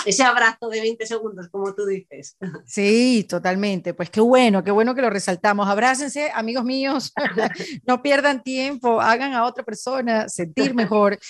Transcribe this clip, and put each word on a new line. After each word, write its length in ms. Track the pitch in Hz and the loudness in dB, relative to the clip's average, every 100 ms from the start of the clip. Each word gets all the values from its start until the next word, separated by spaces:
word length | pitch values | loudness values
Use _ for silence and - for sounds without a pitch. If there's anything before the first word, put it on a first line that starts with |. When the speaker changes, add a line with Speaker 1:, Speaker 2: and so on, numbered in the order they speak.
| 208 | 0
Speaker 1:
Ese 160 | 196 | 2
abrazo 460 | 254 247 226 226 233 | 4 4 2 0 -6
de 120 | 220 | -4
veinte 240 | 220 226 | -4 -4
segundos, 440 | 220 226 214 185 175 | -6 -6 -6 -10 -12
como 240 | 196 196 | -6 -6
tú 100 | 196 | -4
dices. 520 | 202 190 - 143 147 _ | -4 -6 -8 -18 -20 _
<laughs> 240 | 185 147 | -12 -12
Speaker 2:
Sí, 600 | - - 202 226 254 233 190 | -10 -2 2 4 4 2 0
totalmente. 640 | 175 180 185 208 185 175 | -2 -2 0 0 -2 -4
Pues 160 | 170 170 | -6 -4
qué 100 | 220 | 2
bueno, 420 | 240 254 240 196 | 6 6 6 4
qué 80 | 180 | 2
bueno 240 | 202 233 | 2 2
que 80 | 254 | 2
lo 80 | 240 | 0
resaltamos. 580 | 196 190 180 208 202 202 | 0 -4 0 2 2 2
Abrácense, 640 | 202 247 262 285 285 294 | 2 2 0 -4 -4 -4
amigos 320 | - 220 247 | -4 -4 -4
míos, 480 | 240 262 269 285 - - | -4 -2 -2 -2 -4 -6
<laughs> 640 | 262 185 220 - - 247 - | -4 -2 -4 -4 -10 -8 -2
no 140 | 247 | 0
pierdan 400 | 285 277 285 262 | 2 2 2 -2
tiempo, 560 | 262 262 269 277 247 226 | -4 -4 -4 -2 0 2
hagan 320 | 226 240 277 | 2 2 0
a 100 | 254 | 0
otra 200 | 240 240 | -2 -2
persona 640 | 233 214 - 269 233 220 208 | -10 -8 -6 -4 0 0 -2
sentir 440 | - 170 196 269 | -6 -6 0 0
Speaker 1:
<laughs> 0 | |
Speaker 2:
mejor. 440 | 240 214 214 202 208 - | 2 2 4 4 2 -8